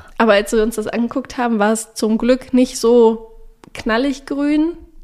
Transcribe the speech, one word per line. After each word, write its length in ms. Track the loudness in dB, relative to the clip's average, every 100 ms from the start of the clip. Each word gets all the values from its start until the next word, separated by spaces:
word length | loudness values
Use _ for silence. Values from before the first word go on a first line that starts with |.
| -14 -2
Aber 160 | 2
als 180 | 2 2
wir 100 | 0
uns 120 | 0
das 120 | -4 -6
angeguckt 500 | -4 -4 -4 -8 -6
haben, 220 | -2 0
war 140 | 0
es 200 | 0 -6
zum 240 | -6 -2 0
Glück 360 | 2 0 2
nicht 240 | 0 0 0
so 520 | 2 6 4 2 -10 -20 -20 _ -20
knallig 520 | -8 -4 -2 -2 -6
grün. 480 | -8 -4 -2 0 -2 -4 -18 -16